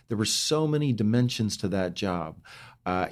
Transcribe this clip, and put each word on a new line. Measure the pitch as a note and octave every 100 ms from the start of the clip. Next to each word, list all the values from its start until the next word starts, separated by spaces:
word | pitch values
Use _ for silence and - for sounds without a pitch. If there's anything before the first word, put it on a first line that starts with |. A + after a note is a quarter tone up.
| -
there | A2
were | G#2+
so | - - D#3 D#3
many | D3+ D3
dimensions | A2+ G#2+ A#2+ B2 - G#2+ -
to | G2
that | F#2+ F#2
job. | F2 G2 F2 D#2+ E2 - - - - F#2
Uh, | F#2 F2+